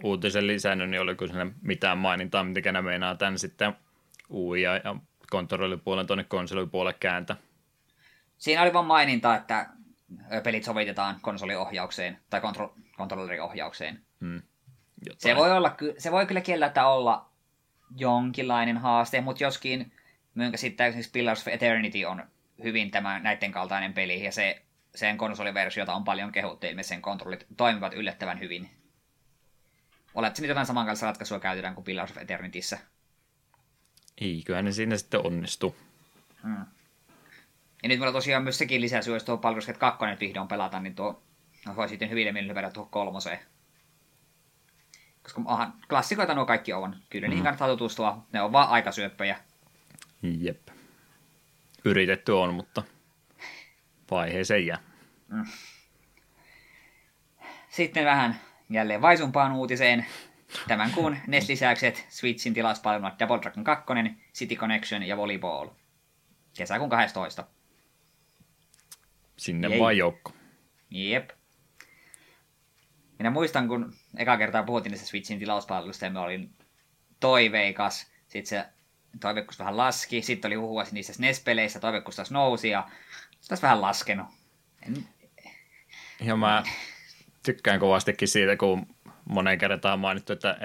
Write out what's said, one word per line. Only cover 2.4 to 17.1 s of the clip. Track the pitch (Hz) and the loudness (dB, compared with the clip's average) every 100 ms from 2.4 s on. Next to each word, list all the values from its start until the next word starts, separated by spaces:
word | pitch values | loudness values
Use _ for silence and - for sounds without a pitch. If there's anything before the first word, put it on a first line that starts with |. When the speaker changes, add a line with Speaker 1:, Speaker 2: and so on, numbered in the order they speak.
Speaker 1:
mitenkä | 92 92 95 | 0 0 0
ne | 92 | 0
meinaa | 92 90 90 | 0 -2 -2
tän | 87 98 95 | 0 -2 -2
sitten | - - 104 104 _ _ _ _ - | -6 -2 -2 -2 _ _ _ _ -12
Wii | 113 87 87 | -6 -2 0
ja, | 90 95 | 2 0
ja | 101 101 - _ - | -2 -10 -12 _ -6
kontrollipuolen | 98 85 92 92 87 98 95 95 | -4 -2 -2 -2 -2 -2 -2 -2
tonne | 98 | -4
konsolipuolelle | 92 98 87 95 87 90 90 - | -2 -4 -4 -4 -4 -2 -2 -2
kääntää? | 95 90 85 - _ _ _ _ _ _ _ _ _ - | -2 -2 -4 -10 _ _ _ _ _ _ _ _ _ -8
Speaker 2:
Siinä | - 160 | 0 4
oli | 180 | 6
vaan | 175 165 | 6 6
maininta, | 160 143 123 117 | 6 6 4 4
että, | 110 - 110 - - - _ - 92 104 | 4 2 -2 -2 -12 -20 _ -20 -18 -8
ö, | 107 | -4
pelit | 117 110 | -2 -2
sovitetaan | 107 107 101 98 98 98 | -2 -2 -2 -2 -2 -2
konsoliohjaukseen | 113 101 98 98 92 90 92 - 90 92 - | -6 -6 -4 -4 -4 -6 -6 -6 -8 -8 -6
tai | 101 | -4
kontro-, | 104 101 101 - - - | -4 -6 -10 -12 -20 -10
kontrolleriohjaukseen. | 95 95 92 87 85 - 76 - 78 - _ - | -8 -6 -6 -6 -8 -8 -10 -8 -10 -10 _ -12
Speaker 1:
Hmm. | 87 87 - _ _ _ _ - - | -10 -10 -14 _ _ _ _ -18 -18
Jotain. | - | -4
Speaker 2:
Se | 120 131 | 2 6
voi | 170 | 6
olla | 185 160 | 6 2
ky-, | - 147 - | 0 -6 -4
se | 165 | 0
voi | 185 202 | 2 2
kyllä | 185 | 0
kieltämättä | 185 165 147 143 135 | 0 0 2 4 4
olla | 131 120 | 6 4